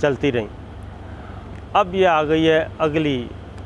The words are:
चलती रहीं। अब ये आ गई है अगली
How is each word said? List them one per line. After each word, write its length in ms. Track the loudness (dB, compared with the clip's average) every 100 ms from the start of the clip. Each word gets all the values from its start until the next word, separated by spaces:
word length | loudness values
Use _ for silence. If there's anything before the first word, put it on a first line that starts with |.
चलती 280 | 0 2 2
रहीं। 180 | 0 -2 -8 -14 -14 -14 -14 -14 -14 -14 -14 -14 -14 -2 0
अब 200 | 2 4
ये 100 | 4
आ 180 | 4
गई 200 | 4 4
है 260 | 6 4 2 0
अगली 500 | 0 2 0 0 -4 -10 -14 -14